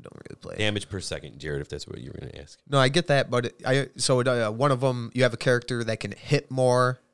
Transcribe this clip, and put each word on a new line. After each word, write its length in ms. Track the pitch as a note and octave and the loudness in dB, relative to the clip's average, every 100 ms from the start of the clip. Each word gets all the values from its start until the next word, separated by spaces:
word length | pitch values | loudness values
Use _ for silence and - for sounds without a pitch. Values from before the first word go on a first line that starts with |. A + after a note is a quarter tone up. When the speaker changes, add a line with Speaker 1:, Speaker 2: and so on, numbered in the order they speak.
Speaker 1:
don't 140 | - - - | -20 -20 -18
really 120 | - | -16
play 140 | - - | -14 -4
it. 20 | |
Speaker 2:
Damage 320 | G#2+ G#2 - | -2 -2 -6
per 100 | F#2+ | -8
second, 400 | - D2+ D2 B1+ | -8 -10 -10 -12
Jared, 220 | D2+ C#2+ | -6 -6
if 80 | C#2+ | -6
that's 180 | - - | -10 -12
what 120 | - | -12
you 120 | A#1+ | -12
were 60 | - | -12
gonna 220 | - - | -14 -14
ask. 180 | - - _ | -18 -20 _
Speaker 1:
No, 80 | C#3 | 2
I 100 | C3 | 4
get 180 | D#3 E3 | 2 2
that, 220 | C#3+ - | 2 2
but 160 | B2 A#2+ | 0 -2
it, 140 | - - | -4 0
I, 220 | C3+ C3+ - | 0 0 -4
so 220 | - B2+ | 2 2
it, 80 | B2+ | 2
uh, 240 | B2 A2 | 2 0
one 200 | A2+ C#3+ | 0 2
of 120 | B2+ | 2
'em, 280 | C3 B2 A#2 | 0 -2 -4
you 100 | B2 | 2
have 100 | B2+ | 2
a 40 | A#2 | 2
character 460 | C#3 A#2+ - A#2+ | 2 2 0 -4
that 160 | A2+ A2 | -2 -4
can 120 | G2+ | -6
hit 360 | - - C#3 - | -10 -2 -2 0
more, 480 | C3 B2+ B2 B2+ B2 _ | 2 4 6 4 0 _